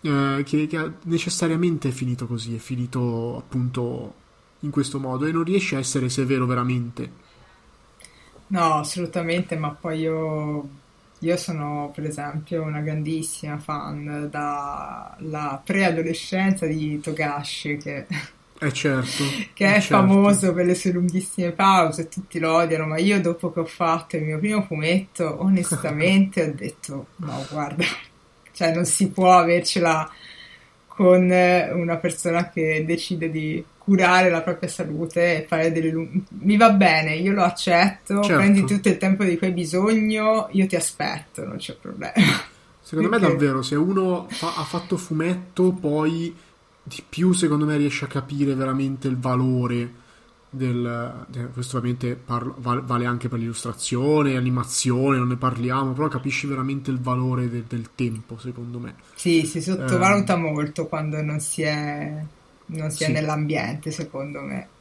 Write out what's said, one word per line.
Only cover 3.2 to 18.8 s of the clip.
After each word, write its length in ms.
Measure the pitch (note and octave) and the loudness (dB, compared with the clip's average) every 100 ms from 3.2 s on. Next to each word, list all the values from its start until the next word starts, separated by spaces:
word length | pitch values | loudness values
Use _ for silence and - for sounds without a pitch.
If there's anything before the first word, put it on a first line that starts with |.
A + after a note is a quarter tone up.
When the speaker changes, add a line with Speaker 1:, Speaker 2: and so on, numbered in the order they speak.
| A#2 A#2+ | -4 -8
Speaker 1:
appunto 800 | B2 B2+ B2 B2+ A#2+ B2+ A2+ - _ _ _ _ | -6 -2 -2 -2 -4 -4 -10 -16 _ _ _ _
in 120 | D3 | -4
questo 280 | C#3+ C3+ C#3 | -2 -2 -4
modo 260 | C3+ B2+ D3+ | -4 -2 -2
e 60 | |
non 120 | E3 | 0
riesce 320 | E3 G3 F#3 C3+ | 0 0 0 -4
a 40 | |
essere 300 | B2+ D3 B2+ | -2 -2 -2
severo 360 | B2+ C3 C3+ B2 | -2 0 0 0
veramente. 840 | B2+ B2 B2+ A#2+ A#2+ B2 - _ _ - _ _ _ _ _ - _ - - - | 0 0 -2 -4 -8 -12 -14 _ _ -20 _ _ _ _ _ -20 _ -20 -20 -6
Speaker 2:
No, 260 | F#3+ E3 D#3 | 0 2 2
assolutamente, 760 | D3+ F3+ E3+ F3 E3 F3 F3 D#3+ | -2 -6 -4 -4 -2 -2 -2 -4
ma 180 | D3+ | -4
poi 260 | D3+ E3+ D#3 | -6 -8 -4
io, 680 | D#3+ D#3+ D#3+ D#3 D3+ D3 C#3 C#3 _ _ _ _ | -2 -2 -4 -4 -4 -6 -8 -16 _ _ _ _
io 180 | E3 F3 | -2 -2
sono 520 | - D#3 D3 D3 D3 - | -2 -6 -4 -6 -8 -8
per 80 | D3+ | -8
esempio 580 | D3+ C#3+ D3+ - E3+ | -6 -8 -8 -6 -6
una 180 | D#3 D3+ | -4 -6
grandissima 760 | D3+ D#3 D3+ D#3+ D#3+ - D3+ D3 | -4 -4 -4 -4 -6 -8 -10 -10
fan 720 | D3+ D3 D3 D3 D3 D3 D3 | -8 -8 -8 -10 -8 -8 -8
dalla 1300 | D3 D3 C#3+ C#3+ C#3+ D3 C3 - - D#3 D3+ D3 C3+ | -6 -6 -6 -6 -10 -10 -12 -16 -14 -10 -6 -6 -8
preadolescenza 1040 | - F#3+ F#3+ E3 E3 E3 - F#3 G3 F#3+ D#3+ | -4 0 2 0 -2 -6 -4 0 0 0 0
di 340 | D#3 D3+ D3+ | -2 -2 -4
Togashi, 760 | D3+ D3 D3+ C#3+ C#3+ - D3 D3 | -6 -4 -4 -4 -8 -8 -6 -6
che 300 | D3 C#3+ - D3+ - - _ - | -6 -10 -8 -10 -10 -18 _ -6
Speaker 1:
Eh, 100 | D3+ | -4
certo, 640 | - | 0